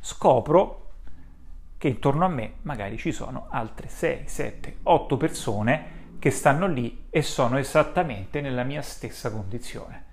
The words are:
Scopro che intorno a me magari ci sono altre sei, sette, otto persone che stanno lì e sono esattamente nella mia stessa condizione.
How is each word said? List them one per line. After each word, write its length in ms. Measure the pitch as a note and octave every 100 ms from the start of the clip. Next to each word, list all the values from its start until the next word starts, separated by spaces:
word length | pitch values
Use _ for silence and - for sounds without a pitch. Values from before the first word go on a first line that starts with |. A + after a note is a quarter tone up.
Scopro 840 | - - F#3+ B2+ A2 E3 - - - - - - - - - - - -
che 120 | D3+
intorno 360 | A#2 C#3+ C#3+
a 40 | F#3
me 240 | D3 G#2+ -
magari 340 | D3 B2+ G2+ A2+
ci 160 | E3
sono 360 | A#2+ A#2 B2+ -
altre 380 | C3 A2+ - -
sei, 340 | - E3 -
sette, 520 | - - - - - -
otto 340 | - D#3+ - C3
persone 800 | D#3+ - - G2+ G#2+ D#3 - - - -
che 120 | -
stanno 360 | - - C#3+ F#3+
lì 380 | C#3 A#2 - -
e 100 | D#3+
sono 380 | D3 - B2 C3
esattamente 840 | C3+ D#3 D3 - F3 G#2+ G2 D3
nella 220 | C#3+ B2
mia 180 | B2+ D3
stessa 500 | C#3 - A2+ - A#2+
condizione. 760 | G#2+ F#2+ A#2 - - - - -